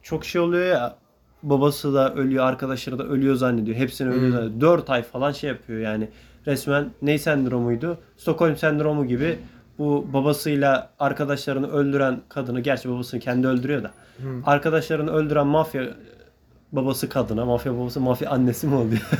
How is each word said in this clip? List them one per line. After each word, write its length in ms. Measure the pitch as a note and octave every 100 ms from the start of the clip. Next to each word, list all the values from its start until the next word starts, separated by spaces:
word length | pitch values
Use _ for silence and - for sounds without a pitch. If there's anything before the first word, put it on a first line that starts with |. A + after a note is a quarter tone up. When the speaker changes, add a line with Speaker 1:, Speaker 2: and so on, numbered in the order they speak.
Speaker 1:
çok 220 | - D#3
şey 160 | - F3
oluyor 260 | E3+ F3 F3+
ya, 300 | D#3 B2 - _ _ _ _
babası 520 | D3 C#3 C#3+ C#3+ D3
da 200 | C#3 C3+
ölüyor, 300 | C#3 C3+ C3
arkadaşları 540 | B2+ C3 C3 C3 - B2+
da 60 |
ölüyor 300 | - C#3 C3+
zannediyor. 420 | C3 B2+ A#2+ A2 A2+
Hepsini 320 | C3 - C3
ölüyor 140 | B2+ B2+
Speaker 2:
Hmm. 60 |
Speaker 1:
zannediyor. 280 | B2 A2+ A2
Dört 300 | D#3 E3+ -
ay 120 | B2+
falan 300 | A2+ C#3 C#3+
şey 180 | C#3+ D3
yapıyor 300 | B2 - A2
yani. 280 | A2 G#2+ A2 - - - -
Resmen 440 | C3+ - C#3+ C#3+ -
ne 160 | C#3+ D3
sendromuydu? 800 | D#3+ C#3+ B2+ B2 A#2+ A#2 D#3+ E3+ - _
Stockholm 400 | - D#3+ E3+ C#3+
sendromu 500 | D#3 D3+ D3+ D3+ B2+
gibi 320 | B2 D#3 D#3+ - - - -
bu 280 | D3 C#3+ C#3+
babasıyla 800 | C3+ C#3 D3 D#3 C#3+ C#3 C3 - _
arkadaşlarını 720 | C#3 C#3 C#3+ C#3 C#3+ C3+ C#3+
öldüren 480 | D3 C#3+ C#3 C3+ B2 -
kadını, 320 | D3 B2 B2
gerçi 300 | B2 B2+ B2+
babasını 300 | B2 B2 B2
kendi 260 | B2+ B2 C3
öldürüyor 360 | B2+ C3 C#3+
da. 80 | G#2 - - -
Speaker 2:
Hmm. 320 | C3+ B2+ C#3+
Speaker 1:
Arkadaşlarını 640 | C#3+ D3+ D#3 D#3+ D#3 D3+
öldüren 340 | D#3 D3+ D3 C#3+
mafya 380 | D#3 D#3 C#3 B2 G#2+ - - - _ _ _ _
babası 360 | C#3 C3 B2+ C#3
kadına, 360 | C3+ A2 A2
mafya 340 | B2 A#2+ C3 A#2+
babası, 220 | B2 C#3
mafya 300 | B2+ B2 D3
annesi 360 | C3+ B2+ A#2+ D3+
mi 80 |
oluyor? 360 | C#3 A2+ A2+ - -